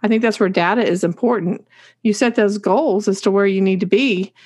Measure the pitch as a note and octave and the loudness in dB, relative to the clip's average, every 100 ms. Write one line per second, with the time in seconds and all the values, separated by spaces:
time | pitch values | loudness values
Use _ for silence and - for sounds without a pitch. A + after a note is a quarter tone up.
0 | G#3+ A3+ A#3 - F#3+ F#3 E3+ A3+ A3 F3+ | -2 0 0 0 0 0 0 0 0 0
1 | E3+ E3+ B3 A#3 E3+ G#3 _ _ - _ | -2 -2 -2 0 -2 -6 _ _ -20 _
2 | A3+ G#3 A#3+ A#3+ G#3 G#3 F#3+ G3+ D#4 G3 | -2 0 0 2 0 0 0 0 0 0
3 | G#3 G3 G#3 G3 G3 F#3+ F#3+ F#3+ F3+ G3+ | 0 -2 0 0 2 2 0 0 0 0
4 | C4+ F#3 F#3+ _ | 2 -2 -6 _